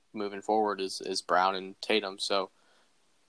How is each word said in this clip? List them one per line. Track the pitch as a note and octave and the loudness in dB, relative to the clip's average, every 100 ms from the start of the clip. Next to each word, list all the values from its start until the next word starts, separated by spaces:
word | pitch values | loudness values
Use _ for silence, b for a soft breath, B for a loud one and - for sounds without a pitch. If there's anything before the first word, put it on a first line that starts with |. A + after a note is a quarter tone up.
| _ | _
moving | A2 G2+ G2+ | -6 -4 -4
forward | - A2 G#2 F#2+ | 0 2 2 0
is, | F#2+ - - | -4 -6 -4
is | F#2+ | -4
Brown | - F2 F#2 F#2+ | 2 4 4 2
and | F#2+ G2 | -6 -10
Tatum. | - G#2+ G2 G2 | 0 0 0 -6
So | - G2 F#2+ _ _ _ _ _ _ _ | -2 0 -2 _ _ _ _ _ _ _